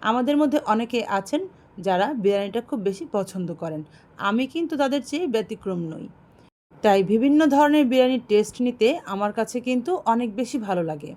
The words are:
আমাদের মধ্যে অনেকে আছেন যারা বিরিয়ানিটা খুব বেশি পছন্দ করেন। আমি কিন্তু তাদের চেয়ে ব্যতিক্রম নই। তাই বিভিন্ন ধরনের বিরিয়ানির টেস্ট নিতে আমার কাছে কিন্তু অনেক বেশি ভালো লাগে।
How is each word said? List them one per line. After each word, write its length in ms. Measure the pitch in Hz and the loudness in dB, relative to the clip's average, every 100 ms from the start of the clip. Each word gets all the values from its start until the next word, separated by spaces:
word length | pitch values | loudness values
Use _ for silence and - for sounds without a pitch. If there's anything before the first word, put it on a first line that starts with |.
আমাদের 340 | - 240 247 294 | 0 0 2 2
মধ্যে 220 | 302 285 - | 2 0 0
অনেকে 260 | 214 233 247 214 196 | -2 0 -4 -2 -4
আছেন 240 | 196 294 381 - _ - | -2 -6 -6 -14 _ -8
যারা 300 | 185 180 208 | -2 0 0
বিরিয়ানিটা 480 | 285 196 202 202 214 240 | 0 0 0 -2 -6 -6
খুব 100 | 262 | -4
বেশি 240 | 190 196 339 | -4 -6 -6
পছন্দ 380 | 208 185 190 175 165 | -4 -4 -6 -8 -8
করেন। 200 | 165 156 151 - _ - | -8 -8 -12 -18 _ -8
আমি 240 | 202 220 262 | -2 -2 -2
কিন্তু 200 | 320 339 302 | -4 -4 -2
তাদের 240 | 277 285 - | 0 -2 -4
চেয়ে 160 | 285 349 | -6 -2
ব্যতিক্রম 460 | 220 196 220 196 180 165 | -2 -4 -8 -6 -6 -6
নই। 160 | 160 233 - _ _ _ _ _ - | -10 -14 -18 _ _ _ _ _ -2
তাই 160 | 220 196 185 | 2 4 4
বিভিন্ন 280 | 220 269 294 311 277 | 2 4 6 6 6
ধরনের 300 | 294 302 269 | 6 6 4
বিরিয়ানির 320 | 254 254 262 247 | 6 4 4 2
টেস্ট 280 | 208 214 - 247 | 2 2 -2 -4
নিতে 220 | 247 220 339 - | 2 2 0 -4
আমার 180 | 196 208 | -4 -4
কাছে 240 | 208 220 247 240 | -2 -4 -4 -2
কিন্তু 240 | 254 240 359 - | -2 -2 -2 0
অনেক 240 | 226 247 202 | 0 0 -4
বেশি 220 | 254 277 208 | -4 -4 -4
ভালো 160 | 185 | -2
লাগে। 280 | 165 156 147 | -2 -6 -10